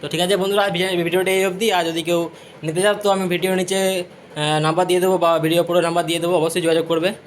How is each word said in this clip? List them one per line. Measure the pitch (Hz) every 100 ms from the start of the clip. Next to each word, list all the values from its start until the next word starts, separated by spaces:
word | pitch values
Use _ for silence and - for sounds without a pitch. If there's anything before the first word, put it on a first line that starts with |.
তো | 147
ঠিক | 160
আছে | 180 196
বন্ধুরা, | 196 202 202
ভিডিও-, | 170 190 180
ভিডিওটা | 170 175 185
এই | 190 190
অবধি। | 180 220
আর | 185
যদি | 165 165
কেউ | 165 170 170 - - -
নিতে | 151 160
চাও | 202
তো | 208 202
আমি | 196 185
ভিডিও | 175 185
নিচে, | 185 185 190 190 190
আহ, | 175 - - - 151 156
নাম্বার | 156 160 175
দিয়ে | 180
দেবো | 185 185
বা | 165 165
ভিডিও | 160 170
উপরে | 170 175
নাম্বার | 165 170 160
দিয়ে | 165
দেবো, | 170 180
অবশ্যই | 160 175
যোগাযোগ | 165 165 165
করবে। | 165 175 214